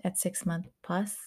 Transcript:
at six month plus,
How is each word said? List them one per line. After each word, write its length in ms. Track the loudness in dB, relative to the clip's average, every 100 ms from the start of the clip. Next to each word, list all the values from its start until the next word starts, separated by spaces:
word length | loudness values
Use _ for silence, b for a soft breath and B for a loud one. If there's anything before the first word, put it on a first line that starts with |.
at 140 | 0 0
six 260 | 0 0
month 220 | 0 0 -2 -8
plus, 340 | 0 0 0 -4